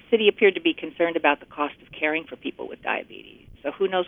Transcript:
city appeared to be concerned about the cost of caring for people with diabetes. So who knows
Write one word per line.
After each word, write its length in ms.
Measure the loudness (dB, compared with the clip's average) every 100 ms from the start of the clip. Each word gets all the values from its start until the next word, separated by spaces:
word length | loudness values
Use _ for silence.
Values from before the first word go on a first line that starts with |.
| 0
city 160 | 4 4
appeared 260 | 6 4
to 80 | 4
be 120 | 0
concerned 440 | -2 -6 -2 -2 2
about 220 | 2 0
the 60 | -4
cost 280 | -4 -4 -4
of 100 | -20
caring 340 | -6 -2 -2 -6
for 100 | -10
people 320 | -10 -10 -12
with 120 | -10
diabetes. 640 | -6 -6 -6 -18 -20 -20 -20 -10
So 80 | -10
who 160 | -2 0
knows 180 | 0